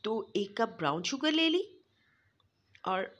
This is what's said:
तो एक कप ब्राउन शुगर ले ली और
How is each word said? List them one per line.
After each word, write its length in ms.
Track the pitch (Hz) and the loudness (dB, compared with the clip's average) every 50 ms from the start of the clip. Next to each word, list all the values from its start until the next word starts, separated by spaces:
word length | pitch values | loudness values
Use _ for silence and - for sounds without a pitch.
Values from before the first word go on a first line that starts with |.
| - | -4
तो 300 | 214 226 220 196 - - | -2 -2 -2 -4 -4 -4
एक 200 | 214 202 202 - | -4 -4 -2 0
कप 180 | - 226 226 226 - | 0 0 0 0 0
ब्राउन 240 | 160 143 147 170 180 | 0 0 0 0 -2
शुगर 280 | - 277 262 302 311 | -4 -4 0 0 2
ले 160 | 302 320 320 320 | 4 4 4 4
ली 140 | 320 370 403 - - - _ _ _ _ _ _ _ _ _ _ _ _ _ _ _ _ _ _ _ - - | 2 2 0 -4 -10 -20 _ _ _ _ _ _ _ _ _ _ _ _ _ _ _ _ _ _ _ -8 -4
और 300 | - 190 185 190 - - | -2 -2 -2 -2 -4 -8